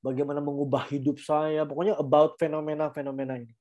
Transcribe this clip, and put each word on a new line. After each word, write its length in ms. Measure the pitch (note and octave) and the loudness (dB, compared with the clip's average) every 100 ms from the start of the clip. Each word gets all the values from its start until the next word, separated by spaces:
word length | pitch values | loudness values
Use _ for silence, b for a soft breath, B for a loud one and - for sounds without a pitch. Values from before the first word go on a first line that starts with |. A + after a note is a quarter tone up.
Bagaimana 400 | C3+ C3 C#3+ C#3+ | -4 -2 -2 -2
mengubah 480 | C#3+ C#3+ C#3+ C3 - | -4 -2 0 0 0
hidup 320 | C#3+ C3+ C#3 | -2 -2 -2
saya, 480 | - D3+ D#3 D#3 D3+ | 0 0 2 0 -2
pokoknya 300 | C#3+ F#3 G3+ | 0 0 0
about 400 | C#3+ D3 D#3 - | 4 6 6 4
fenomena-fenomena 960 | D#3+ D#3 D3+ D3+ D3+ D3 C#3 C3+ C3+ C3 | -2 -2 -4 -2 -2 -2 -6 -6 -6 -6
ini. 180 | A#2 A#2 | -10 -20